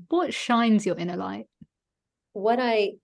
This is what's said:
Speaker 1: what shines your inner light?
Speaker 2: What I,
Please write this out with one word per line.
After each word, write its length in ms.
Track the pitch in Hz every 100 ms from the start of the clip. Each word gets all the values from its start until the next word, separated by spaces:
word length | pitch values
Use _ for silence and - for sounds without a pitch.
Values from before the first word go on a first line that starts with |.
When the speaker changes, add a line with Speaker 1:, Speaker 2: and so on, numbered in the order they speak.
| 175
Speaker 1:
what 220 | 339 330
shines 540 | - - 240 233 214 202
your 120 | 170
inner 180 | 170 175
light? 300 | 190 202 - _ - _ _ _ _ _ _
Speaker 2:
What 260 | 208 208 240
I, 320 | 247 226 202 196